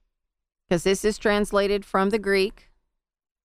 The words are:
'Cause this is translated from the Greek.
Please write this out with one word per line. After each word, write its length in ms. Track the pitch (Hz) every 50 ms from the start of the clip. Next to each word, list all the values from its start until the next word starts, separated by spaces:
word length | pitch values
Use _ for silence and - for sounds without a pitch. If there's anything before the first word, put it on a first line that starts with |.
| _ _ _ _ _ _ _ _ _ _ _ _ _ -
'Cause 140 | 185 170 -
this 200 | 190 196 190 -
is 140 | 208 214 -
translated 680 | - 220 208 208 208 - - 202 202 196 202 202 196
from 240 | - - 190 196 202
the 100 | 214 220
Greek. 520 | 196 196 196 196 190 220 - - - _ _ _ _ _ _ _ _ _ _ _ _ _ _ _